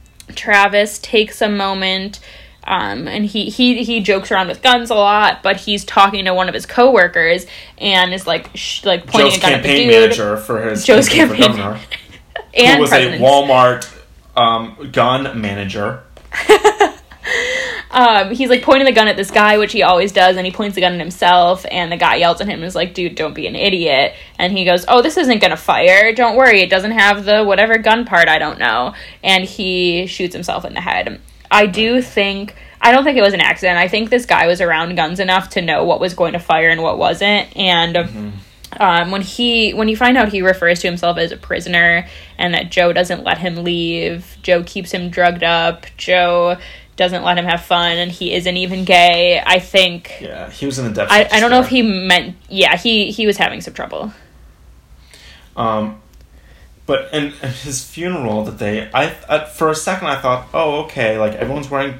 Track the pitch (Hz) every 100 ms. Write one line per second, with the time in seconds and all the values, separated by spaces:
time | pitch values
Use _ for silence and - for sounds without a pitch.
0 | _ - - - - 202 202 202 214 -
1 | - 226 214 - 214 202 196 190 190 190
2 | 196 - - - - _ - - 104 104
3 | 165 - 208 214 202 208 247 240 226 233
4 | 196 196 190 196 180 - 254 247 233 214
5 | 202 208 208 - 190 202 - 202 - 214
6 | 196 202 185 185 185 - - - 254 233
7 | 175 170 165 180 180 - - - 202 190
8 | 180 190 185 170 - - - - 202 180
9 | - 214 - 190 175 135 139 139 120 113
10 | 113 - 104 107 - 113 110 107 - 226
11 | 277 320 277 220 214 214 202 214 - -
12 | - - - - - - 240 285 - -
13 | 123 120 131 143 135 127 123 123 - -
14 | - - _ 127 117 113 113 - 139 127
15 | 120 131 135 120 104 101 98 107 104 127
16 | - - - - - 415 415 415 392 -
17 | _ - - - 247 523 - - - 254
18 | 240 208 190 233 254 254 - 269 269 220
19 | 214 190 196 214 208 214 208 214 170 180
20 | 196 196 185 185 180 185 208 190 180 175
21 | 160 175 180 180 175 180 - 180 170 170
22 | 165 117 170 170 202 165 170 175 175 185
23 | 175 160 156 151 - - 202 190 165 135
24 | 139 - - - 180 196 180 175 - 247
25 | 311 370 262 220 190 160 - 127 175 190
26 | 220 226 240 226 262 202 180 185 208 226
27 | 202 202 196 214 208 190 220 226 220 226
28 | 226 180 160 156 151 - 120 110 143 -
29 | - - 190 190 185 - 185 185 175 170
30 | 185 - 180 180 175 180 180 - 180 180
31 | - - - - - 208 208 202 220 254
32 | 247 214 196 196 208 - - - 240 254
33 | 285 254 202 190 - - 190 175 180 214
34 | 220 247 247 180 165 180 175 160 170 175
35 | 156 180 185 185 185 196 165 147 170 -
36 | 185 180 165 170 - 170 165 165 160 -
37 | 170 170 202 208 - - 185 170 170 170
38 | 170 110 104 98 - _ - - 196 175
39 | 175 196 190 - 240 233 214 208 220 214
40 | 247 262 214 202 185 185 170 175 185 175
41 | 170 175 170 - - 185 175 175 170 170
42 | 175 - - - 180 170 170 - 175 175
43 | 180 175 - 160 175 170 175 175 165 170
44 | 170 170 - - - 175 175 202 180 190
45 | 180 175 175 175 170 170 165 170 - -
46 | - 180 175 175 175 180 - - - -
47 | 180 180 180 175 175 170 - 175 170 170
48 | 175 175 170 180 180 180 180 185 185 180
49 | 175 170 175 175 - 185 180 196 185 175
50 | - - - 85 - - 139 127 117 104
51 | - 208 202 214 233 254 247 254 226 190
52 | 185 180 180 - - 190 160 175 240 220
53 | 202 214 214 196 175 - - - - 76
54 | 208 - _ - - _ - - _ -
55 | _ - - - - - 113 107 107 107
56 | _ - - - - - - _ - 135
57 | - 151 143 - 135 123 147 127 - -
58 | 175 180 117 107 107 - 104 107 107 127
59 | 156 - - 147 - - 160 156 - 185
60 | 170 135 131 123 - 156 156 147 156 139
61 | 113 110 107 107 117 143 131 135 139